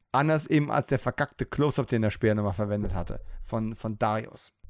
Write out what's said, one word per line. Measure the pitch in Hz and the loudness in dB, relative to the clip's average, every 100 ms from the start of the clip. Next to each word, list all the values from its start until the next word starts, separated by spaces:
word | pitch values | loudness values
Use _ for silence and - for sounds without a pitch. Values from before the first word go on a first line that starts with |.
| _ | _
Anders | 131 151 156 151 | 2 4 2 4
eben | 156 147 | 2 2
als | - - | 0 0
der | 131 | 0
verkackte | - - 143 - 127 | 0 -2 -2 -4 -4
Close-Up, | - 147 143 127 | 2 2 2 0
den | 120 | 2
der | 107 | 2
Speer | - 113 107 | 2 2 2
nochmal | 104 | 0
verwendet | 95 104 104 104 92 | -2 -2 -2 -2 -2
hatte | 87 104 - - | -4 -6 -8 -10
von, | - 113 110 113 | -6 -4 -4 -4
von | 113 104 | -6 0
Darius. | 110 110 113 - - - - | 0 0 -4 -10 -16 -16 -8